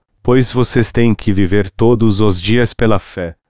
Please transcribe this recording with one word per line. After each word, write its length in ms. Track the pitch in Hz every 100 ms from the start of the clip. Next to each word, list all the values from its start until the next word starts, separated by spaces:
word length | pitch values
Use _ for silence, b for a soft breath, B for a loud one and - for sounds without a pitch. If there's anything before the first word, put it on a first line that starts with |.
| _ _
pois 280 | - 131 120
vocês 400 | 123 120 123 110
têm 220 | 120 117
que 180 | 101 -
viver 380 | 98 95 101 95
todos 500 | - 117 120 110 101
os 220 | 107 90
dias 320 | 98 117 117
pela 240 | - 113 101
fé, 380 | - - 85 -